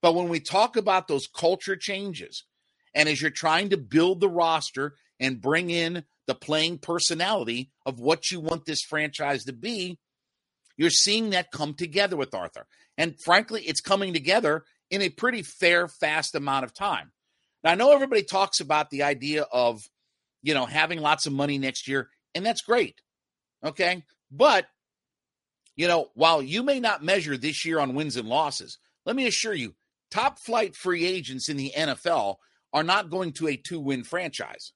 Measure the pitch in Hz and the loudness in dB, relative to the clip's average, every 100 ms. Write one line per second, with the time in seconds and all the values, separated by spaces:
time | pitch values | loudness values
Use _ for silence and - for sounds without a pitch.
0 | 175 170 175 170 - 190 233 240 196 185 | 4 4 0 -4 0 2 2 2 2 2
1 | - 143 - - 170 185 - 190 - 196 | 2 -4 -4 -2 0 0 -2 -6 -6 -6
2 | 202 160 90 - - _ _ _ _ - | -6 -10 -12 -16 -18 _ _ _ _ 2
3 | 151 143 151 - 160 165 202 190 117 147 | 2 4 -2 0 2 2 2 -2 2 4
4 | 175 190 196 170 165 160 147 - 143 143 | 4 4 2 2 2 2 -2 -8 -8 -8
5 | _ _ 131 127 117 160 175 170 165 175 | _ _ -4 -2 0 0 0 -2 -2 -4
6 | 151 _ - 127 - 156 160 170 - 170 | -10 _ -6 -6 -2 0 0 -2 -4 -2
7 | - 165 180 214 117 120 131 _ - 123 | 0 0 0 0 -2 -6 -8 _ -8 -4
8 | 123 165 - 180 156 165 143 151 - 156 | 0 0 0 -6 -4 -6 -6 -8 -6 -4
9 | 151 143 143 139 113 120 190 226 180 175 | -4 -4 -2 -2 -4 -10 -8 -6 -8 -10
10 | _ _ _ _ _ _ _ - 165 - | _ _ _ _ _ _ _ 0 2 4
11 | - 214 220 185 180 - 151 139 170 160 | 2 2 0 -2 -4 -4 -4 -4 -4 0
12 | 202 175 131 98 87 - 57 _ _ - | 0 0 -4 -6 -10 -12 -20 _ _ -4
13 | 165 - - 180 220 220 160 151 - 196 | -4 -2 4 4 4 -8 -4 -6 0 0
14 | 196 170 139 202 226 156 _ _ _ 196 | 2 -2 2 2 2 0 _ _ _ -2
15 | 190 - 240 233 160 - 180 175 175 - | -2 0 -2 -2 -8 0 4 4 0 -2
16 | 156 156 151 156 143 135 127 - 202 131 | -2 0 -2 -4 -2 -2 -4 -6 -4 -4
17 | 80 _ _ _ _ _ 156 180 254 285 | -6 _ _ _ _ _ 2 4 8 6
18 | 269 226 - 196 196 - 147 151 151 139 | 6 0 0 0 0 -2 0 0 0 -2
19 | 143 139 139 151 147 123 120 113 - _ | 0 0 -2 -2 -2 2 2 0 -12 _
20 | _ _ _ _ 139 147 123 143 160 165 | _ _ _ _ -2 0 0 0 0 0
21 | 151 151 147 139 143 139 135 127 - 135 | 0 0 0 -2 -2 -2 -4 -6 -4 -4
22 | 131 _ _ 170 202 226 - 240 143 _ | -4 _ _ -6 -4 -4 0 2 2 _
23 | _ _ _ _ _ _ 151 156 175 180 | _ _ _ _ _ _ -8 0 0 0
24 | - _ _ 139 285 214 - _ _ _ | -8 _ _ 4 6 6 2 _ _ _
25 | _ _ _ _ _ _ _ - 175 170 | _ _ _ _ _ _ _ -2 2 2
26 | 143 - 160 160 135 185 262 269 240 185 | 0 4 6 6 2 -2 0 0 0 -2
27 | 156 196 151 139 139 147 165 160 139 127 | 0 0 0 -4 -4 -4 -2 0 0 -2
28 | 151 120 110 131 151 - 76 - _ _ | -4 -6 -2 0 0 -4 -12 -20 _ _
29 | - 254 254 - 220 190 113 - _ _ | -6 -2 0 -2 -2 -4 -6 -12 _ _
30 | _ - 262 285 - 226 196 - 185 175 | _ -2 -2 -4 -4 -2 -2 -4 -4 0
31 | 170 185 131 135 - 143 135 - 156 127 | 0 -2 -6 -8 -6 -6 -6 -2 -2 -2
32 | - 160 101 95 _ _ _ 139 160 196 | 0 0 0 -6 _ _ _ -2 2 0
33 | 185 180 180 147 160 139 - 170 139 135 | 0 -4 -4 -4 -4 -4 -6 -6 -4 -4
34 | 117 175 175 - 85 - - | -4 -6 -6 -8 -12 -12 -20